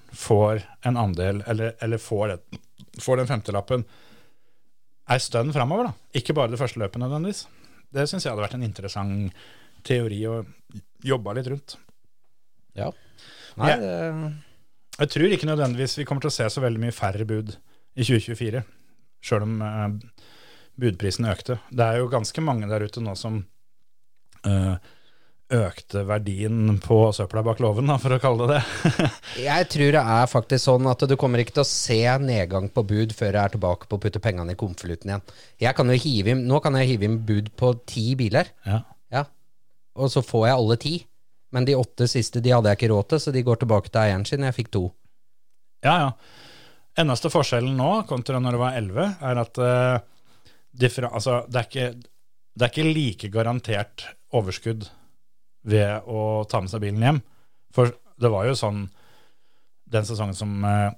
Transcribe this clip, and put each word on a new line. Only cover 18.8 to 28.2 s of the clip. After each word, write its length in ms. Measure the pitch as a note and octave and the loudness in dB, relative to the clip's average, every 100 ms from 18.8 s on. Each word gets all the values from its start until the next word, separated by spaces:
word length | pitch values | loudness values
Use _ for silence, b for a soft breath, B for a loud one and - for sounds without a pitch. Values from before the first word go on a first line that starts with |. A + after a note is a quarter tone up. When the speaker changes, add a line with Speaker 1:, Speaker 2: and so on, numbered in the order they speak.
| b b - - | b b -20 -18
Speaker 1:
selv 180 | - G#2+ | -2 -2
om, 140 | G#2+ A2 | 0 -2
eh, 360 | G#2+ G#2+ G#2 G#2 - - b b b b b - | -4 -2 -4 -4 -10 -20 b b b b b -4
budprisen 480 | B2 F2 G2 - A2+ | -2 0 -2 -2 -2
økte. 300 | G2 - A#2+ - | -2 -4 -8 -4
Det 160 | B2 | 0
er 160 | A2+ A#2 | 2 2
jo 100 | B2 | 0
ganske 300 | B2 G#2+ - | -2 -2 -2
mange 260 | D#3+ A#2+ G#2 | -2 -2 -2
der 140 | G#2+ G#2 | -2 -4
ute 160 | - | -6
nå 140 | A2+ F#2+ | -6 -6
som, 220 | A2+ A2 F#2 - - - - - - - - - | -6 -6 -8 -14 -20 -20 -20 -20 -20 -20 -20 -6
eh, 320 | G2+ G2 F#2+ F2+ b b b b b b - | 0 2 2 -2 b b b b b b -4
økte 540 | B2 F#2+ - - G2+ G2 | 0 0 -4 -8 -4 -2
verdien 720 | G#2+ G#2 F#2+ G#2+ A2+ G#2+ G2+ | -2 -2 -4 -2 2 4 2
på 180 | - A2+ A2 | 6 6 6
søpla 300 | G2+ F#2+ A2 | 4 -2 -2
bak 140 | A2+ A2 | -2 2
låven, 260 | A#2 G#2 C#3 | 2 2 2
da, 100 | C3+ | 0
for 160 | C3 | 2
å 60 | B2+ | 2